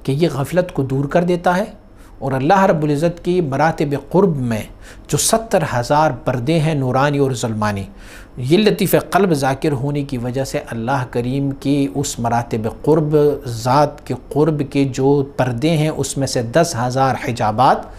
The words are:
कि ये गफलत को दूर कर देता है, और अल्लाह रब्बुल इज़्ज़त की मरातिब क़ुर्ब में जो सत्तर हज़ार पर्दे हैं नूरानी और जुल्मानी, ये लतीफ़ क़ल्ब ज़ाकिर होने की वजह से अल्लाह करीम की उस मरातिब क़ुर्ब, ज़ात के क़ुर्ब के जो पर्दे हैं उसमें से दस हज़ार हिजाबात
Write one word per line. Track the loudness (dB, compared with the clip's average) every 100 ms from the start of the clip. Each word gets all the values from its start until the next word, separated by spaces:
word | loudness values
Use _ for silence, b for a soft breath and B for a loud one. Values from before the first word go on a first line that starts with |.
कि | -4
ये | 0 0
गफलत | 0 -2 0 -2
को | -2
दूर | -2 -2 0
कर | 0
देता | 2 0 2
है, | 0 -2 -8 -20 B B -8
और | -4
अल्लाह | -2 4 4 6
रब्बुल | 4 2
इज़्ज़त | 0 0 -2
की | -2 0
मरातिब | 0 0 0 2 -2 -2 0
क़ुर्ब | 2 2 2
में | -2 -4 -6 -16 B B -6
जो | -2
सत्तर | 0 0 0 -2
हज़ार | 0 -2 0 2 2 0 -4
पर्दे | -4 0 0
हैं | 2
नूरानी | 0 0 2 2 2
और | 0
जुल्मानी, | 0 -4 -2 -2 -4 -8 B B B B -10
ये | 2 4
लतीफ़ | 4 2 2 2 2
क़ल्ब | 0 2
ज़ाकिर | 2 0 0 -2
होने | -2 -2 -4
की | -4 -6
वजह | -4 -4
से | -4 -6 -8
अल्लाह | -8 -2 -2 -2
करीम | -4 -2 -2 -2 -4
की | -2 0 0
उस | -2 -6 -4
मरातिब | -2 -2 -2 -4 -4 -4
क़ुर्ब, | 2 2 4 4 2 0 -6
ज़ात | -6 0 2 2 -2 -10
के | -10 -4
क़ुर्ब | 0 0 0 -2
के | 0 0
जो | 2 2 2 0 -2
पर्दे | -2 0 0
हैं | 2 0
उसमें | -2 -6 -4 -2
से | -2
दस | 0 0 0 0
हज़ार | -2 0 0 0
हिजाबात | -4 -2 0 4 4 4 -2